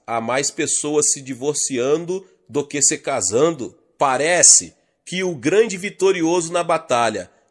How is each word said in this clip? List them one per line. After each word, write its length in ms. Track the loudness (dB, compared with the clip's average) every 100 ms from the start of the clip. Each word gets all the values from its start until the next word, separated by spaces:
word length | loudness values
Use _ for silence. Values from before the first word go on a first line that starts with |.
| -6
há 140 | -4
mais 320 | -2 -2 -2
pessoas 580 | -4 -2 -2 0 0 0
se 100 | -2
divorciando 1040 | -6 -6 -4 -4 -4 -2 0 0 -2 -8 -10 _ -6
do 160 | -6
que 160 | -4 0
se 160 | 0 0
casando. 800 | -4 -4 0 2 2 0 -8 -12 _ _
Parece 760 | 0 2 2 4 6 4 2 -12 _ _
que 200 | -8 -4
o 100 | -4
grande 420 | -2 2 4 2 0
vitorioso 760 | -8 0 0 2 0 0 0
na 100 | -2
batalha 680 | 0 -2 0 2 2 -2 -8 _ _